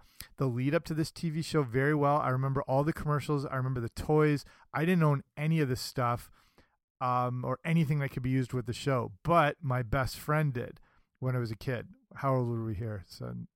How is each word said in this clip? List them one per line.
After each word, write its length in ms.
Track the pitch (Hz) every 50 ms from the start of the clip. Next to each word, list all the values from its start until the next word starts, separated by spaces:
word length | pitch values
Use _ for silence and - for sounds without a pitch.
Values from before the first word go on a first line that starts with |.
| - _ _ - - - -
the 80 | - 139
lead 280 | 131 117 123 127 139 151
up 120 | 170 -
to 80 | - 160
this 180 | 151 160 -
T 180 | - - 170 165
V 120 | 151 165
show 200 | 151 - - 156
very 320 | 139 117 110 131 135 147 156
well. 260 | 147 143 143 147 151
I 100 | 127 131
remember 320 | 127 131 135 135 131 139
all 240 | - - 131 135 143
the 80 | 160 -
commercials. 520 | - - 151 147 143 - - 151 143 135
I 120 | - 135
remember 240 | 131 127 131 131 123
the 80 | 117 113
toys. 560 | - - - - 151 156 151 151 147 135 - - - - - - -
I 120 | 139 160
didn't 180 | 175 190 175 160
own 200 | 147 143 135 - _ -
any 240 | - 147 160 165 160
of 80 | 147
this 140 | 127 127 -
stuff, 500 | - - - 139 123 120 120 117 - - _ _ _ _ _ _ _ _ _ _ _ _ _ -
um, 420 | 131 123 123 123 123 123 123 123 123
or 160 | 127 127 - -
anything 340 | 165 165 170 160 127 151 147
that 120 | 139 135
could 120 | - 135 123
be 60 | 131
used 240 | 131 131 127 - -
with 120 | 127 113
the 60 | 123
show, 400 | 113 - - 143 135 123 113 107 101 - -
but 320 | 151 170 170 147 147 - -
my 220 | 175 135 123 127 123
best 340 | 104 123 139 127 117 -
friend 360 | - - - 151 156 156 143 120
did 260 | 120 113 - - - - _ _ _ _ _ _ -
when 160 | 131 127 127
I 40 | 123
was 120 | 120 107
a 60 | 110
kid. 320 | - - 139 127 110 - - - _ _ _ -
How 200 | - 139 139 131
old 120 | 127 123
were 160 | 117 120 113 113
we 120 | 113 107
here? 280 | 87 117 110 104 101 -
So 260 | - - - 123 120 - 120 117 - _